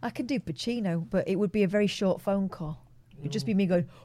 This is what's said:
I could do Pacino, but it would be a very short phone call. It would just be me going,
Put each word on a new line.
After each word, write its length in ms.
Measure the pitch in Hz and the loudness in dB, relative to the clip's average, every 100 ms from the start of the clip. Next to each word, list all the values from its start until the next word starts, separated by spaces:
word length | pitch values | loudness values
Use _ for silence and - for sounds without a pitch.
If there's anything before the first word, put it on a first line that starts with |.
I 80 | 240 | -8
could 160 | 226 254 | -6 -2
do 120 | 269 | -2
Pacino, 680 | - 156 - 233 202 170 165 | -2 -6 -4 -2 0 -2 0
but 180 | 190 - | -2 0
it 80 | 190 | 0
would 160 | 208 | 0
be 100 | 214 | 2
a 60 | 202 | 2
very 180 | 208 208 | 4 2
short 340 | - 196 175 | 2 0 0
phone 280 | - 196 190 | 0 0 0
call. 300 | - 160 160 - - - - | -4 -8 -8 -12 -20 -20 -10
It 60 | |
would 100 | 143 | -6
just 140 | 220 170 | -4 0
be 80 | |
me 120 | 202 196 | 2 4
going, 220 | 180 175 - | 4 2 -6